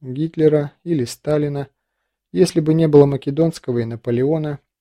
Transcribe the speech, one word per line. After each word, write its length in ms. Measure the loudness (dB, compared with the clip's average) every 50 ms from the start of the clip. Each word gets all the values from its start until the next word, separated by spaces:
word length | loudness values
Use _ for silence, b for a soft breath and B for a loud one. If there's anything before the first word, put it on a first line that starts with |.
Гитлера 720 | -14 -12 -8 -6 -6 -6 -2 0 2 2 2 2 -2 -4 _ _ -6
или 200 | -4 -2 -2 -4
Сталина, 640 | -4 -8 -10 -6 -4 -2 -2 -2 -4 -6 -8 -10 -12 _ _ _ _ _ _ _ _ _ _ _ _
если 280 | 0 0 0 2 0 -2
бы 160 | 0 0 0
не 120 | 2 2 6
было 200 | 8 6 6 6
Македонского 720 | 4 -4 -6 -6 -2 0 0 -2 -2 -6 -8 -6 -4 -4
и 60 | -4
Наполеона, 760 | -6 -8 -10 -6 -4 -2 0 0 0 -2 -2 -4 -6 -10 -10 _ _ _ _